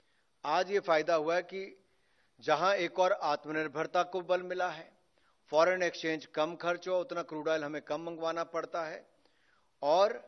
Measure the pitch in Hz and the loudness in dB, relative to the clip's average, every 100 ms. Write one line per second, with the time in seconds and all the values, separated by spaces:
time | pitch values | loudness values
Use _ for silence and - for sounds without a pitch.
0 | _ _ _ _ 143 165 185 202 185 156 | _ _ _ _ 0 0 2 0 4 2
1 | 160 165 156 175 180 190 196 - _ _ | 4 2 2 -2 -2 -10 -12 -16 _ _
2 | _ _ _ _ 120 151 185 202 170 185 | _ _ _ _ 0 2 4 2 0 2
3 | 185 208 165 147 147 156 156 143 156 180 | 2 2 0 -2 -2 -4 -4 -4 0 0
4 | 175 185 170 180 180 180 180 156 160 _ | 0 -4 -2 -2 -2 -4 -4 -6 -16 _
5 | _ _ _ _ _ 151 170 185 175 170 | _ _ _ _ _ 4 4 4 -2 -2
6 | 165 156 - 160 160 175 170 175 185 185 | -4 -4 -6 -2 -2 -2 -4 -4 -2 -2
7 | 175 175 165 156 156 160 147 151 - 151 | -2 -6 -8 -6 -2 -2 -2 -8 -6 -6
8 | 170 165 165 165 170 165 160 175 160 170 | -6 -6 -4 -4 -4 -6 -6 -6 -8 -10
9 | - _ _ _ _ _ _ _ 143 170 | -16 _ _ _ _ _ _ _ 2 6
10 | 202 240 | 4 2